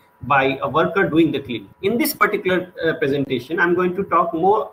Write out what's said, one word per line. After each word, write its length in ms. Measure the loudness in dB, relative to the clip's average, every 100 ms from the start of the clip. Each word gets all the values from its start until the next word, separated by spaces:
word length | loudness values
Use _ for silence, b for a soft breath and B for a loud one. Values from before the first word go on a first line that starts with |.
| b _
by 360 | -2 2 2 0
a 80 | -2
worker 400 | 0 0 0 0
doing 220 | 2 2
the 80 | 0
cleaning. 300 | -6 -10 -12 -6
In 160 | -2 0
this 160 | -2
particular, 600 | 0 0 0 0 0 -2 -4
uh, 100 | -2
presentation, 680 | 0 0 0 -2 -4 -4 0
I'm 160 | 2 2
going 200 | 0 -2
to 80 | 0
talk 280 | 0 0
more 380 | 2 2 2 -2